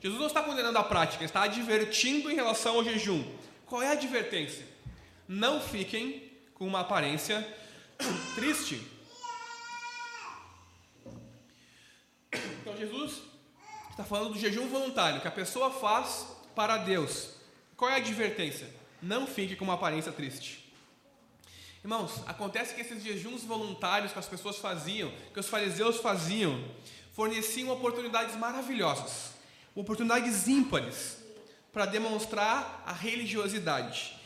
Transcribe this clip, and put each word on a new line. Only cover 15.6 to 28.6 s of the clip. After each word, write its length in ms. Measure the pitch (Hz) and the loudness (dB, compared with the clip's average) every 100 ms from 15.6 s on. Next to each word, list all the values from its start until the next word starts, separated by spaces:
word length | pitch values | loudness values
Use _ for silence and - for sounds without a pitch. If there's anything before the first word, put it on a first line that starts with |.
| 262 | 0
faz 560 | 262 208 226 - - - - - | 2 4 4 2 -6 -8 -14 -8
para 220 | - 214 220 | 0 2 2
Deus. 560 | 185 185 143 - - - - - _ - | 4 2 2 -2 -8 -14 -20 -20 _ 0
Qual 140 | 247 | 2
é 40 | |
a 20 | 269 | 4
advertência? 720 | 220 214 208 214 156 135 120 - - - | 2 0 0 0 -2 -4 -10 -16 -20 -10
Não 240 | 175 226 269 | -2 -2 0
fique 300 | 208 190 190 | -2 -2 -2
com 80 | |
uma 100 | 190 | 0
aparência 380 | 180 180 156 160 | 2 2 0 -2
triste. 600 | 151 135 - - - - - - - _ _ _ _ - - - - | -4 -6 -6 -10 -12 -18 -20 -20 -20 _ _ _ _ -20 -20 -20 -14
Irmãos, 400 | 202 226 185 - - | -4 -4 -2 -6 -8
acontece 480 | - 196 220 233 | -6 -4 -2 -4
que 60 | - | -6
esses 220 | 240 226 | -8 -8
jejuns 400 | 214 196 208 247 | -4 -4 -4 -8
voluntários 680 | 226 226 208 185 180 202 202 | -4 -4 -4 -2 2 2 2
que 60 | 196 | -6
as 100 | 175 | -8
pessoas 300 | 175 202 202 | -8 -8 -6
faziam, 540 | 202 175 151 214 156 - - | -4 -4 -4 -2 -4 -6 -10
que 80 | - | -6
os 80 | 190 | -2
fariseus 500 | 220 202 170 226 233 | 0 0 4 4 4
faziam, 680 | 233 190 165 214 185 127 127 - - - - | 2 2 2 2 2 2 -4 -12 -16 -18 -14
forneciam 580 | - 220 220 220 254 254 | -2 0 2 0 -2 0
oportunidades 680 | 254 240 240 233 226 226 214 | 0 2 0 0 2 0 -2
maravilhosas, 960 | 233 262 | -2 -2